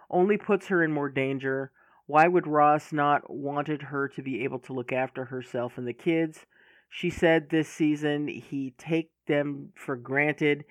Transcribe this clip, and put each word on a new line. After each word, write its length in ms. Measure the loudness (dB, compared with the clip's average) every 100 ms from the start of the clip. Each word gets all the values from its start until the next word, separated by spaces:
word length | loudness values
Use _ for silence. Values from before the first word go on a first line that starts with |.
| -4
only 260 | 0 2 2
puts 300 | 0 -2 2
her 140 | 2
in 100 | 2
more 160 | 0 -2
danger. 600 | -2 -2 -2 -2 -4 -6 _ _ _ 0
Why 200 | 6 6
would 200 | 4 2
Ross 460 | 4 6 4 0
not 380 | 0 2 2 0
wanted 520 | -10 -6 -4 -4 -4
her 260 | -4 -4 -4
to 140 | -6
be 200 | -8 -4
able 140 | -4 -6
to 120 | -8
look 200 | -10 -4
after 340 | -2 -4 -6 -8
herself 500 | -10 -8 -6 -6 -6
and 80 | -8
the 60 |
kids? 540 | -6 -2 0 0 -4 -20 _ _ _ _
She 220 | -6 -6
said 380 | 0 4 4 2
this 180 | -2 -2
season 600 | 0 0 0 -2 -2 -4
he 460 | -8 -10 -8 -8 -10
take 320 | -4 -4 -4 _ -2
them 460 | -2 -2 -6 -12 -16
for 180 | -10
granted, 720 | -8 -2 0 0 2 0 0 -4